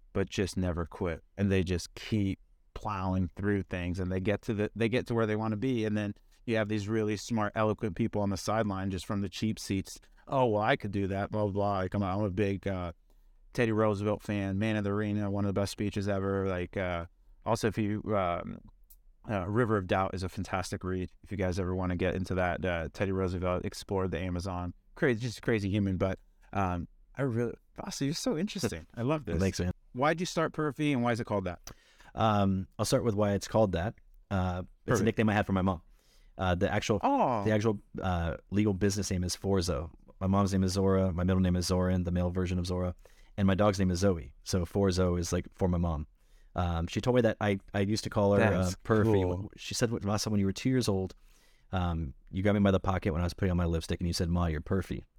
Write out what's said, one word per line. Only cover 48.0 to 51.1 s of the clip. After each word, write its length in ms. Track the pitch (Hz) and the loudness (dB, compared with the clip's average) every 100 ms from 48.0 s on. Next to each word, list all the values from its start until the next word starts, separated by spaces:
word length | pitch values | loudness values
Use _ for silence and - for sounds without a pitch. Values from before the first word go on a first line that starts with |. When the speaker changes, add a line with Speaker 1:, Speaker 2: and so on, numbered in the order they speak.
Speaker 2:
to 60 | 104 | -2
call 240 | 110 101 | 2 4
her, 80 | 101 | 6
uh, 80 | 113 | 4
Speaker 1:
That's 260 | 92 92 92 | 2 0 -2
Speaker 2:
Perfy. 380 | - 110 107 104 | 0 4 4 4
Speaker 1:
cool. 280 | 90 90 101 - | 2 -2 -8 -12
Speaker 2:
She 180 | - | -10
said, 160 | - 120 | -2 -2
"Vasa, 380 | 117 98 104 110 | 0 -2 0 0
when 100 | 104 | 0
you 80 | 98 | 0
were 60 | |
two 160 | 95 127 | 0 0
years 180 | 131 117 | 0 2
old, 280 | 95 95 | 0 -2